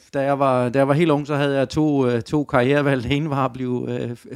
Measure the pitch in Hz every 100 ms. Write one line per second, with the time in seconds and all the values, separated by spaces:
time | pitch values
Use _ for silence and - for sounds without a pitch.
0 | _ 143 139 139 139 127 123 135 139 143
1 | 170 147 143 147 143 139 131 160 151 143
2 | 123 120 110 156 143 135 123 143 143 131
3 | 117 143 156 139 127 127 127 123 123 123
4 | 120 120 -